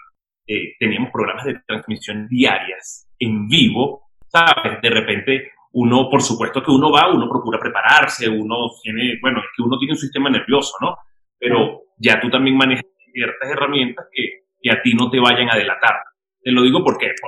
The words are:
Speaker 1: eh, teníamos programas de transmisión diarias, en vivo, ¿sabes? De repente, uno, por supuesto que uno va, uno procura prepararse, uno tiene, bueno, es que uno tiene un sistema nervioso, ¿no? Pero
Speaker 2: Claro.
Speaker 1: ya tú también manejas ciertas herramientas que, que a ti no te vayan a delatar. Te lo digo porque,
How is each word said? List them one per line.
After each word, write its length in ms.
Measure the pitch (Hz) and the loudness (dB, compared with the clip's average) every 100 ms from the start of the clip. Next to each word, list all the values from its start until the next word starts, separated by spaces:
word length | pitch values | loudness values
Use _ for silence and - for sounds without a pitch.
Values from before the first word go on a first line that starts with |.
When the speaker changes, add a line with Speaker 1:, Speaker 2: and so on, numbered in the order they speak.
| - _ _ _ - | -20 _ _ _ -8
Speaker 1:
eh, 280 | 104 87 - | -8 -8 -4
teníamos 320 | 110 101 131 | -4 -2 -4
programas 340 | - 101 92 135 | -4 -6 -6 -8
de 140 | 127 - | -10 -8
transmisión 600 | 107 - 107 - 107 107 | -10 -8 -10 -8 -10 -6
diarias, 800 | 123 127 95 92 92 - - _ _ | 0 0 0 -4 -12 -16 -20 _ _
en 280 | 120 107 104 | -4 -4 0
vivo, 640 | 156 117 110 143 - _ _ - | 2 2 2 -2 -4 _ _ -2
¿sabes? 520 | 165 165 - - - | 2 4 2 0 -2
De 80 | 117 | 0
repente, 640 | 113 107 101 - 135 - _ _ | 0 0 -4 -2 -4 -4 _ _
uno, 360 | 123 120 123 127 | 0 2 4 4
por 120 | 139 | 2
supuesto 420 | - 110 110 135 | 0 -2 -2 -4
que 80 | 131 | 2
uno 180 | 135 151 | 4 6
va, 240 | 147 175 | 4 4
uno 160 | 156 120 | 2 0
procura 300 | 131 113 - | -4 -4 -4
prepararse, 720 | 120 104 110 147 143 - 113 | -4 0 4 4 4 -2 -2
uno 400 | 110 107 117 117 - | -2 -4 -4 -6 -8
tiene, 380 | 110 110 123 107 | -10 -4 -4 -2
bueno, 180 | 131 117 | -2 -2
es 60 | - - | -6 -4
que 60 | |
uno 160 | 120 127 | -4 -2
tiene 140 | 135 | -4
un 80 | 151 | -4
sistema 300 | 139 139 139 | -4 -2 0
nervioso, 440 | 113 - 139 - 95 | 0 2 0 0 -4
¿no? 140 | 151 175 - _ _ _ | -6 -6 -14 _ _ _
Pero 180 | 120 117 | 0 0
Speaker 2:
Claro. 240 | 107 - - _ | 0 -4 -18 _
Speaker 1:
ya 200 | 113 107 | 0 2
tú 80 | 117 | 2
también 260 | 127 135 131 | 2 2 4
manejas 300 | 131 123 - _ _ | 2 0 -4 _ _
ciertas 380 | 127 117 - 135 | -8 -8 -6 -8
herramientas 560 | 151 143 143 123 123 - | -4 -2 0 -2 -4 -12
que, 340 | 135 107 - _ _ | -8 -8 -10 _ _
que 100 | 120 | -2
a 100 | 110 | 0
ti 120 | 127 | 2
no 160 | 117 123 | 0 2
te 100 | 127 | 2
vayan 300 | 120 120 120 | 4 4 2
a 60 | 113 | 2
delatar. 380 | 104 - 117 - - _ _ _ | 0 0 0 0 -6 _ _ _
Te 100 | 127 | 0
lo 100 | 123 | 4
digo 220 | 127 156 | 4 4
porque, 280 | - - 110 - | 2 0 -4 -6